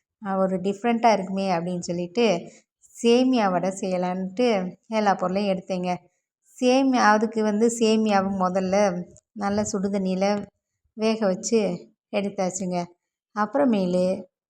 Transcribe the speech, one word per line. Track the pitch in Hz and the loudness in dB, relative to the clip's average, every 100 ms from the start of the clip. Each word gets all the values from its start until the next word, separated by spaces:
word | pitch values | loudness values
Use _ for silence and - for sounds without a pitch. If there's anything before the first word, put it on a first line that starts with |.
| _ _ | _ _
அ, | 202 190 | -6 -2
ஒரு | 190 190 | 0 0
டிஃப்ரெண்ட்டாக | 190 196 240 233 240 | -4 -2 -2 2 4
இருக்குமே" | 202 190 190 196 | 2 0 -4 -2
அப்படின்னு | 170 175 180 | -2 -4 -6
சொல்லிட்டு | 175 175 175 202 226 170 - - _ _ _ | -6 -6 -4 0 2 0 -4 -18 _ _ _
சேமியா | - 233 240 262 254 202 | -4 2 4 4 2 2
வடை | 180 185 | 0 -2
செய்யலான்ட்டு | 190 196 180 180 185 185 185 247 202 185 180 - | -4 -4 -2 -2 -4 -6 -2 0 0 -2 -10 -6
எல்லா | 220 208 | -2 2
பொருளையும் | 185 180 190 202 190 | 2 0 -2 -2 -2
எடுத்தேங்க. | - 185 180 175 - _ _ _ _ - | -4 -6 -4 -6 -10 _ _ _ _ -2
சேமியா, | 254 262 269 254 208 | 2 4 4 4 4
அதுக்கு | 214 220 220 | 4 2 0
வந்து | 214 208 233 233 | -2 2 2 2
சேமியாவை | 220 220 220 196 190 196 | 2 2 2 2 0 0
முதல்ல | 180 185 185 196 202 175 175 - _ | 0 0 0 2 2 0 -6 -14 _
நல்லா | 214 202 202 | -8 -4 -2
சுடு | 208 202 196 | -2 -4 -4
தண்ணியில | 202 185 185 196 208 202 _ _ _ _ - | -2 -2 0 0 -2 -6 _ _ _ _ -4
வேக | 220 220 202 | -2 0 0
வச்சு | 185 - 226 190 175 - _ _ | -2 0 0 0 -4 -10 _ _
எடுத்தாச்சுங்க. | 208 202 196 185 180 185 180 175 _ _ _ _ 214 | -4 -4 -4 -4 -4 -6 -4 -6 _ _ _ _ -4
அப்புறமேலு | 214 277 277 208 180 180 185 185 - _ _ | -2 0 2 2 2 0 0 -2 -8 _ _